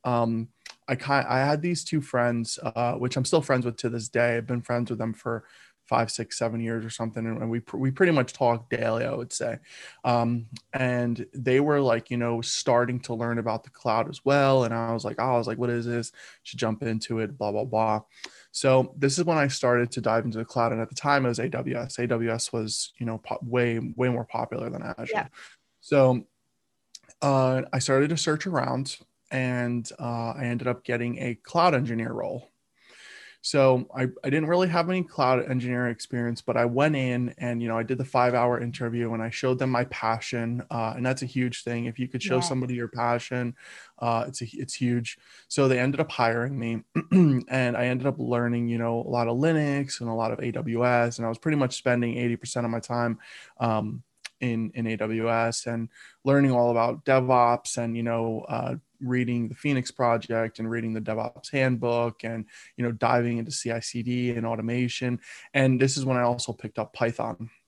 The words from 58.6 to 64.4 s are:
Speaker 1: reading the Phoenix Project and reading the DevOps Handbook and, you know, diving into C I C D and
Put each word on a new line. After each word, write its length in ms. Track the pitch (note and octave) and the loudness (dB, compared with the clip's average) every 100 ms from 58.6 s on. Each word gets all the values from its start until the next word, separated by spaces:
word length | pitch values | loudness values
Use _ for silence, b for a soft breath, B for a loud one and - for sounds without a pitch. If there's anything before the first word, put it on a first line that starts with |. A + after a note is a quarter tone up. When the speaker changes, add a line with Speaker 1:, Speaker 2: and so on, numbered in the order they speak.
| B2+ C3+ _ _ | -4 -6 _ _
Speaker 1:
reading 460 | B2+ B2+ A#2+ A#2+ A2+ | -2 0 2 0 -2
the 80 | A2+ | -4
Phoenix 360 | D3 C3+ B2 | 0 0 -2
Project 680 | - A#2+ A#2 - A2+ A2+ - | 0 2 2 0 -2 -2 -4
and 100 | A2+ | -6
reading 240 | A#2 A2+ | -4 -4
the 80 | A2 | -4
DevOps 500 | G#2+ A2 A2+ - - | -4 -4 -4 -8 -4
Handbook 720 | C#3 C3 A#2+ A#2+ A#2+ A#2 - | 2 2 2 0 2 0 -4
and, 220 | A2+ A2+ G#2+ B B - | -8 -8 -10 B B -4
you 80 | |
know, 80 | A#2+ | -4
diving 460 | A2 A#2 B2 A#2+ A#2 | 0 4 4 2 -2
into 140 | A2+ | -4
C 200 | - A#2 | -6 -4
I 80 | A#2 | -4
C 240 | - A#2+ | -4 -6
D 280 | A#2 B2 B2 | -2 -2 0
and 140 | A#2+ | -2